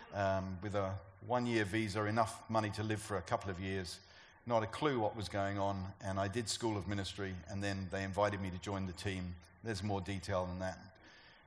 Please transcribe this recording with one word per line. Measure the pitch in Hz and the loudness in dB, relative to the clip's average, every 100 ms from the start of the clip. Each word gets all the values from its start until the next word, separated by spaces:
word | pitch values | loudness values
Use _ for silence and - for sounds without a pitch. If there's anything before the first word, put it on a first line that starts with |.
| - | -8
um, | 98 98 95 95 92 | 0 2 2 0 -4
with | 104 101 | -2 0
a | 95 95 - - 107 | 0 -2 -8 -14 -2
one-year | 123 120 113 104 | 0 4 4 4
visa, | 110 110 101 104 | 2 2 2 2
enough | 113 110 - - | 4 2 0 0
money | 110 107 | 2 2
to | 104 | 0
live | 107 107 | 0 -2
for | - 98 | 0 -2
a | |
couple | - 113 98 | 2 0 0
of | 90 | -2
years, | 95 95 87 - - - - - - | -2 -2 -4 -8 -16 -20 -20 -12 2
not | 117 | 4
a | 107 | 4
clue | - 151 127 | 2 2 4
what | 104 113 | 2 0
was | 101 | -2
going | 101 98 101 | 0 0 2
on, | 98 98 92 - | 0 0 -4 -6
and | 101 98 | -2 0
I | 98 | 0
did | 107 110 | 0 -2
School | - 117 104 | 0 0 0
of | 87 | 0
Ministry, | 101 92 - 95 92 87 | -2 -2 -4 -4 -4 -6
and | 98 | -2
then | 101 98 95 | 0 0 -2
they | 95 | -2
invited | 95 95 104 101 | 0 4 4 2
me | 95 | -4
to | 90 | -4
join | 101 98 95 | -4 -2 -2
the | |
team. | 85 104 92 90 87 - - | -2 -2 -2 -4 -8 -14 -8
There's | 110 101 | -4 -2
more | 104 98 | 0 -2
detail | 92 98 - 95 90 | -2 -4 0 0 0
than | 90 | -2
that. | 92 90 - - - - - - | -4 -6 -12 -20 -20 -20 -20 -20